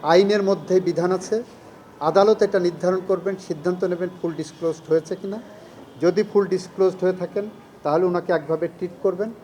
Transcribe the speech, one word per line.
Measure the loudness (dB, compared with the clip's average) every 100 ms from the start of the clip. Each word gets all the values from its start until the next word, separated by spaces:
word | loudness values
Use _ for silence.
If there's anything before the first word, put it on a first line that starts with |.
আইনের | 6 4 6 2
মধ্যেই | 2 0 2 0
বিধান | 0 -2 0
আছে, | -2 -2 -4 -4 -16 -20 -20 -20 -4
আদালত | 0 4 6 6
এটা | 2 2
নির্ধারণ | 0 0 -2 -2 0
করবেন, | -2 -2 -6 -8
সিদ্ধান্ত | -6 -4 -2
নেবেন | -2 -2 -6 -6
ফুল | -6
ডিসক্লোজড | -6 -10 -6 -4 -4 0
হয়েছে | 0 0 -10
কিনা। | -8 -10 -12 -20 -20 -20 -20 -2
যদি | 0 2
ফুল | 2 2 2
ডিসক্লোজড | -2 -4 0 0 2
হয়ে | -2
থাকেন | -2 -4 -6 -8 -12 -20 -10
তাহলে | 0 2 2
ওনাকে | 0 0
একভাবে | -2 0 -4 -4
ট্রিট | -6 -10 -4
করবেন | -4 -2 -6 -8